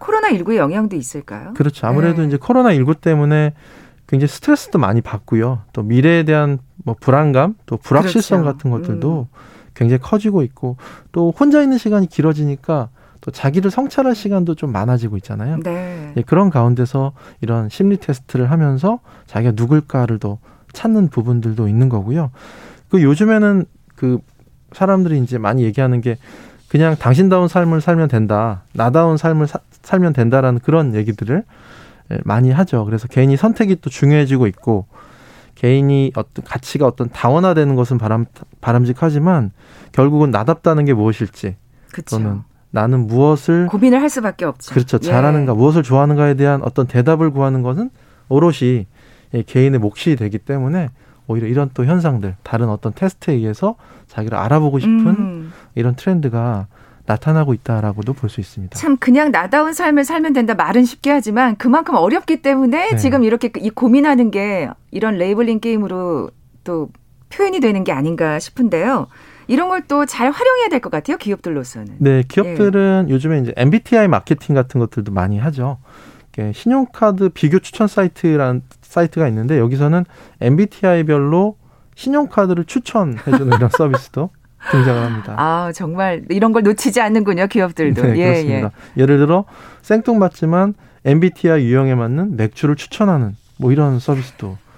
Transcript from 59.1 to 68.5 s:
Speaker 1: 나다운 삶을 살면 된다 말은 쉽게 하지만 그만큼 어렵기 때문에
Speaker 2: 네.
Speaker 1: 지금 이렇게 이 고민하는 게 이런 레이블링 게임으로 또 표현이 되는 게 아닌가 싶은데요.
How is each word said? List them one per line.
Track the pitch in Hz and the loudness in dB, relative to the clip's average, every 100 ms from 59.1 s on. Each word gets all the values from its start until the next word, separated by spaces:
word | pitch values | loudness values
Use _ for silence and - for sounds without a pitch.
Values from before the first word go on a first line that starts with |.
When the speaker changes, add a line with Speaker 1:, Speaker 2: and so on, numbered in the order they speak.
| 262 302 | 2 2
Speaker 1:
나다운 | 180 185 294 311 | 0 0 0 0
삶을 | 330 330 294 | -2 0 0
살면 | 277 320 320 | 0 -2 0
된다 | 262 226 | 0 0
말은 | 190 160 226 | 0 2 2
쉽게 | 247 - 277 | 2 0 -2
하지만 | 285 214 220 254 214 | 0 0 0 0 0
그만큼 | 247 302 320 220 | 2 2 2 0
어렵기 | 180 349 - 320 | 2 0 -2 -2
때문에 | 277 269 254 302 415 | 0 2 2 0 0
Speaker 2:
네. | - | 0
Speaker 1:
지금 | 262 262 | 0 2
이렇게 | 220 233 226 - | 2 0 -4 -6
이 | 214 | -8
고민하는 | - 247 269 302 254 226 | -2 2 2 4 2 0
게 | 196 208 190 131 - _ | -2 -4 -4 -6 -10 _
이런 | 196 220 190 | -6 -4 -2
레이블링 | 185 208 233 220 | -2 0 0 -2
게임으로 | 233 220 196 185 180 147 82 - _ _ | -2 -4 -4 -6 -4 -6 -6 -14 _ _
또 | - 165 143 - _ _ _ | -8 -8 -8 -12 _ _ _
표현이 | - 392 370 | -4 -4 0
되는 | 233 196 | 0 0
게 | 180 | -4
아닌가 | 139 156 165 160 151 | -4 -4 -2 -4 -4
싶은데요. | - | -8